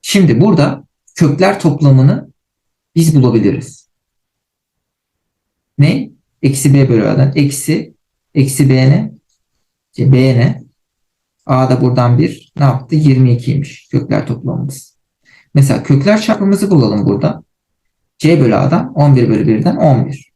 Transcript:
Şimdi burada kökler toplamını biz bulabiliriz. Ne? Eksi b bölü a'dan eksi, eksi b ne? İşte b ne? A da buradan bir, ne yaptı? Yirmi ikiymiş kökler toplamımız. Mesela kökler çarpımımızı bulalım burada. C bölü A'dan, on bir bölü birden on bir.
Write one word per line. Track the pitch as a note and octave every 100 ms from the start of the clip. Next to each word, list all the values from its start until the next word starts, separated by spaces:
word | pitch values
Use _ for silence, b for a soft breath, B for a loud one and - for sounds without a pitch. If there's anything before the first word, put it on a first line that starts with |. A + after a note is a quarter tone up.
Şimdi | - G3 E3 A#2
burada | G3+ E3+ C#3 - _ _ _
kökler | - D#3 C#3 F#3+ G3
toplamını | E3+ C#3 C#3+ C3 C3+ A#3 - _ _ _ _ _ _
biz | E3 D#3+
bulabiliriz. | D3+ B2 A2+ G2+ - - - _ _ _ _ _ _ _ _ _ _ _ _ _ _ _ _ _ _ _ -
Ne? | D3 C4+ A3+ _ _ _
Eksi | D3 - C#3+
b | C#3 C3
bölü | A2+ G#2
a'dan | G#2+ C3+ D#3+
eksi, | C#3+ - - E3+ - _ _ _ _
eksi | - C3+ - C3+
b |
ne? | C3 C3 E3 A3 - _ _ _ _ _ _ _
İşte | - B2+
b | C3
ne? | C3 A#2+ A#2 - - _ _ _ _ _ _ _ -
A | C3 C3
da | B2+
buradan | B2+ B2+ A#2+ B2
bir, | D#3+ - _ -
ne |
yaptı? | C#3 C3+ -
Yirmi | D#3 D3+ C3 B2+
ikiymiş | A#2+ - - - - _
kökler | - - - -
toplamımız. | A#2 A#2+ - C#3 - - _ _ _ b b b
Mesela | D3 C3+ A2
kökler | - C#3 E3 G#3+
çarpımımızı | - G#3 G3 G3 G3+
bulalım | E3+ A2 G2+ F#2+
burada. | G2+ - - _ _ _ _ _ _ _ _
C | D3 E3
bölü | C3 -
A'dan, | C3+ D#3+ -
on | - C#3+ B2+
bir | A2+
bölü | G#2+ -
birden | G#2+ F3+ -
on | D3+ A#2+ -
bir. | - _